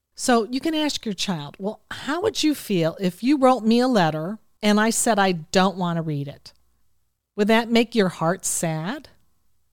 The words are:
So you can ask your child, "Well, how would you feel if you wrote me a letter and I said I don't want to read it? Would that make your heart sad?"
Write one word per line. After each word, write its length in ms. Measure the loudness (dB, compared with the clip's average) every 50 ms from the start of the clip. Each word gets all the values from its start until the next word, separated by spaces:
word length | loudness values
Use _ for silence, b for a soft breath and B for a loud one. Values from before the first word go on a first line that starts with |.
| _ _ _
So 280 | -6 0 2 2 2 2
you 160 | 0 -4 -4
can 160 | -4 -2 -2
ask 280 | -2 -2 -2 -4 -6 -6
your 120 | -8 -6
child, 400 | -6 -4 -6 -6 -6 -8 -12 -14 -10
"Well, 240 | -10 -10 -10 -10 _ -16
how 320 | -16 -12 -8 -6 -6 -4
would 220 | -2 -4 -2 0 0
you 100 | 0 0
feel 420 | -2 -4 -2 0 0 0 0 -2 -2
if 240 | -4 -4 -4 -2 0
you 160 | 0 2 4
wrote 240 | 4 4 4 4 2
me 160 | 2 2 4
a 80 | 4 2
letter 500 | 4 2 2 2 0 -2 -6 -8 -10 -10 _ _ _ _
and 180 | 0 2 4 4
I 120 | 4 2
said 260 | 0 0 0 0 2 2
I 140 | 2 2
don't 460 | 0 -2 -4 0 2 4 4 4 2 -2
want 200 | -4 -2 -2 -4
to 60 | -4
read 240 | -4 -4 -6 -6 -8
it? 260 | -12 -16 -20 -20 -20 _ _ _ _ _ _ _ _ _ _ _ _ _ _ _ _
Would 120 | -2 2 4
that 240 | 4 4 4 2
make 240 | 2 2 2 2 2
your 140 | 0 0 0
heart 360 | 0 -2 -2 -2 -2 -2 -4
sad?" 640 | -6 -6 -4 -4 -4 -4 -4 -6 -6 -8 -10 -12 -18 _ _ _ _ _ _ _ _ _ _ _ _